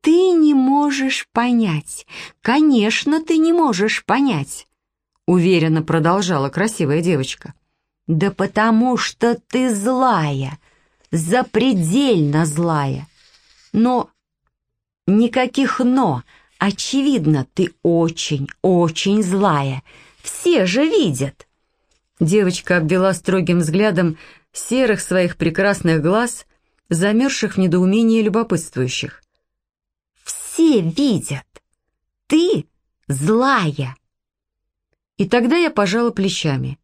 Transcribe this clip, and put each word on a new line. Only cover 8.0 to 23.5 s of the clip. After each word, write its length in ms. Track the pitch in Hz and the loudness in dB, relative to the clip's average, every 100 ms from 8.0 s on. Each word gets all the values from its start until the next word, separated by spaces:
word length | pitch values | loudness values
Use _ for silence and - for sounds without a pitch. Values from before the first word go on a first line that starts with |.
| - | -4
«Да 240 | 160 196 | -2 -2
потому 680 | 196 196 208 220 220 247 240 | -2 -4 0 2 2 2 0
что 400 | - - 233 233 _ | -4 -2 -2 -2 _
ты 260 | 277 254 | -2 0
злая, 840 | 208 208 254 262 208 151 139 135 151 _ _ _ _ _ | -2 -2 0 2 2 0 -4 -6 -12 _ _ _ _ _
запредельно 1400 | 165 160 240 247 - 262 202 160 214 277 202 147 156 165 | -6 0 -2 0 0 2 0 0 0 2 2 2 0 0
злая. 600 | 151 170 156 139 131 147 _ _ _ _ _ _ | -2 -2 -2 -2 -6 -12 _ _ _ _ _ _
Но 380 | 208 233 247 - _ _ _ _ _ _ _ _ _ - | 0 0 0 -4 _ _ _ _ _ _ _ _ _ 0
никаких 760 | 208 233 254 254 254 269 - | 2 2 0 -2 0 -2 0
«но». 420 | 247 254 226 123 - _ _ _ | 0 2 0 -2 -8 _ _ _
Очевидно, 880 | 196 202 - 269 277 262 151 151 131 | -4 -2 -4 -2 0 0 2 0 -2
ты 220 | - - _ | -4 -4 _
очень, 640 | 170 170 165 165 - 147 139 - | 0 0 0 -2 -6 -6 -6 -4
очень 640 | 185 180 170 160 196 208 | 0 2 2 0 0 0
злая. 580 | 190 190 202 151 139 135 - - - _ | 0 0 2 0 -2 -6 -12 -20 -20 _
Все 440 | - - 349 339 185 | -16 -4 0 2 2
же 200 | 208 311 | 0 2
видят». 600 | 427 233 127 135 - - _ _ _ _ _ _ _ | 2 0 -2 -6 -8 -20 _ _ _ _ _ _ _
Девочка 560 | 160 208 190 180 - 180 | 0 2 2 -2 -2 0
обвела 360 | 156 185 190 | 2 2 0
строгим 460 | 185 - 185 170 | 0 -2 -2 0